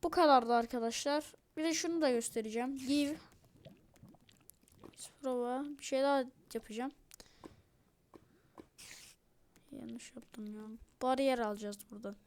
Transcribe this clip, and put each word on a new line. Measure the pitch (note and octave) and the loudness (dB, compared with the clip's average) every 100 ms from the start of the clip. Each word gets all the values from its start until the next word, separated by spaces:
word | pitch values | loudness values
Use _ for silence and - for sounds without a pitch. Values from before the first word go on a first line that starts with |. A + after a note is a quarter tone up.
Bu | - | 2
kadardı | F4+ D#4+ C4 A#3 | 6 8 8 8
arkadaşlar. | A#3 A#3 B3 A3+ A#3 C#4+ D4 D4+ - _ - | 2 2 -2 -2 -2 0 0 -2 -18 _ -2
Bir | |
de | D#4+ | 0
şunu | D#4+ E4 E4+ | 0 0 2
da | D4+ | 2
göstereceğim. | A#3+ A#3 A#3 A3 A3 B3+ C4+ | 2 0 -4 -4 -2 -4 -4
Give. | C4 C#4+ C#4+ D#4 - - - - - - _ - - - _ _ _ - _ - - - - - | 0 2 2 -2 -10 -20 -20 -20 -20 -20 _ -20 -20 -20 _ _ _ -20 _ -20 -20 -18 -18 -8
Prova. | C#4 B3 A#3+ B3+ C#4+ C#4+ | -4 -2 -2 -2 -4 -8
Bir | |
şey | - C4 | -2 2
daha | C#4 C#4 B3+ _ _ | 4 4 0 _ _
yapacağım. | A3+ - G#3+ B3+ - _ - - - - - _ _ _ _ _ - _ _ _ - - - - - - - _ _ _ _ _ | -10 -8 -6 -6 -8 _ -20 -20 -20 -20 -20 _ _ _ _ _ -20 _ _ _ -20 -20 -20 -20 -18 -20 -20 _ _ _ _ _
Yanlış | C#4 A#3 A#3 - A#3+ | -14 -12 -12 -14 -18
yaptım | - - G#3 G#3+ | -18 -12 -12 -10
ya. | A3 A3 - _ | -12 -16 -18 _
Bariyer | B3+ C4 C4+ B3+ | 0 4 2 2
alacağız | A3 G#3 G#3 G3+ - | 0 -4 -8 -10 -14
buradan. | G#3 G#3+ G3+ | -12 -12 -12